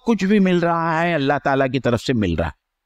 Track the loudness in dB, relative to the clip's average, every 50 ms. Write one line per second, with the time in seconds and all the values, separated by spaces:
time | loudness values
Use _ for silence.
0 | 0 0 0 0 2 2 2 4 4 2 2 2 0 0 0 0 -2 -2 0 0
1 | 0 0 0 0 0 0 -2 0 0 0 0 0 0 0 -2 -2 -2 0 -2 -2
2 | -2 -2 -2 0 0 0 0 -2 -4 -4 -6 _ _ _ _ _ _